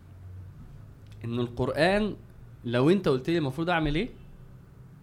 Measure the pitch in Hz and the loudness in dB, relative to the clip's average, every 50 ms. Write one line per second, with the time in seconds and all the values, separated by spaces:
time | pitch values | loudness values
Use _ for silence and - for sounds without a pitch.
0 | - - - - - - - - - - - - - - - - - - - - | -20 -20 -20 -18 -18 -16 -16 -16 -16 -16 -16 -16 -16 -16 -16 -18 -18 -18 -20 -20
1 | - - - - - 117 117 123 120 120 120 131 127 123 - 139 156 180 196 208 | -20 -18 -14 -10 -6 -4 -2 -2 -2 -2 -2 -2 -2 0 2 4 4 4 4 4
2 | 214 202 - - - - - - - - - - - 120 117 123 131 156 190 202 | 2 0 -2 -6 -12 -18 -20 -20 -20 -20 -16 -10 -4 0 2 4 6 6 6 6
3 | - 160 135 127 131 165 170 170 151 131 131 160 165 175 175 165 156 147 143 160 | 4 2 2 2 2 0 0 0 0 0 -2 -2 0 0 2 2 2 2 0 0
4 | 226 - - - - - - - - - - - - - - - - - - - | -2 -4 -6 -12 -18 -18 -18 -18 -18 -18 -20 -20 -20 -20 -20 -20 -20 -20 -20 -20